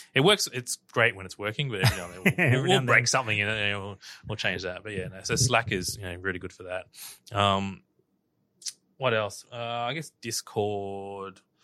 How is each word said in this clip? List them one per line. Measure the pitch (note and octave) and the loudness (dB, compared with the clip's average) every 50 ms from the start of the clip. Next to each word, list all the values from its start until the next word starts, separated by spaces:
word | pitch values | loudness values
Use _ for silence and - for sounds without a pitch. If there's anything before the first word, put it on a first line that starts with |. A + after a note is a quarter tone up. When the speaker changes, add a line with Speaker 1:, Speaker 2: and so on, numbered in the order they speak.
| - - - | -16 -2 2
Speaker 1:
it | C3+ | 4
works. | D3 G3+ G#3 - - - B2 | 6 6 6 4 2 -4 -4
It's | B2+ B2 - - - _ _ - | -6 -6 -6 -8 -10 _ _ 2
great | B2 A2+ A#2+ F#2 | 4 4 4 2
when | F#2+ F#2+ | -2 -8
it's | F2+ - | -12 -10
working, | - G2+ G#2+ G#2+ - C#3+ C3 | -6 -4 -4 -2 -2 -4 -2
but | A2 F#2 | 0 4
every | - - - | 4 4 4
now | F#2 F2 | 2 -4
and | F2 F2 | -10 -10
then | - | 0
Speaker 2:
<laughs> | - | 2
Speaker 1:
we'll, | - - | 2 4
Speaker 2:
Every | F3+ | 4
Speaker 1:
we'll, | F3 C3 | 4 4
Speaker 2:
now | C3 D3 | 4 4
and | C3+ - | 4 4
Speaker 1:
we'll | - B2+ | 4 4
Speaker 2:
then. | B2+ | 6
Speaker 1:
break | A#2+ A#2 A2+ A#2+ - | 6 4 6 6 4
something, | - C3 A#2+ A2 G#2 G#2 | 2 2 2 0 0 0
and, | G#2 G#2+ | 0 0
and | A2 G#2+ G2+ G2+ G2+ G2+ | 0 0 0 0 0 -2
we'll, | F#2+ G2+ F#2+ - - - - - - | -4 -8 -10 -12 -16 -18 -18 -14 -10
we'll | - G#2+ | -10 -6
change | - - G2+ F#2 F2+ F#2 | -4 -2 -2 -2 -2 -4
that. | F2+ F2+ F#2+ - | -6 -8 -8 -10
But | G#2+ G2+ | -8 -8
yeah, | F#2 F#2 - | -6 -8 -8
no, | F#2 F#2+ - | -10 -10 -4
so | - A#2 | -2 0
Slack | A2+ A#2 - A#2+ A2+ A2+ - G#2+ | 2 2 4 4 2 2 2 -2
is, | F#2 F2 - - | -2 -2 -4 -6
you | G#2+ F#2+ | -6 -8
know, | F2+ F2 | -8 -8
really | F2+ F#2 G2 F2+ F2 | -4 -4 -4 -4 -4
good | F#2 F2+ - | -8 -12 -12
for | - F#2 | -14 -10
that. | F2+ F2+ F#2 - - _ - - - - - _ - G2+ | -8 -8 -8 -8 -12 _ -18 -18 -18 -18 -20 _ -4 0
Um, | G2+ G2+ G2+ G2 G2 G2 G2 F#2+ - _ _ _ _ _ _ _ _ _ _ _ _ _ _ _ _ - - - _ _ _ _ | 2 4 4 4 2 0 -4 -6 -10 _ _ _ _ _ _ _ _ _ _ _ _ _ _ _ _ -12 -12 -12 _ _ _ _
what | - C3 B2 A2+ | -2 0 2 2
else? | A2 G#2 G2 - - - _ | 2 0 -2 -6 -12 -16 _
Uh, | B2 | -10
I | A#2+ A#2 A#2 A#2 A#2+ A#2 B2 C#3+ | -8 -6 -6 -4 -4 -2 -4 -4
guess | E3 C#3+ - - _ | -6 -8 -10 -14 _
Discord | - A#2 - - - - - A2 G#2 G#2 G#2 G2+ G2 G2 G2 G2 G2 G2 G2+ G2 F#2+ F#2+ F#2 - _ _ _ _ | -8 -6 -6 -6 -6 -4 -2 -2 0 0 -2 -4 -4 -6 -8 -8 -8 -10 -10 -10 -10 -12 -14 -16 _ _ _ _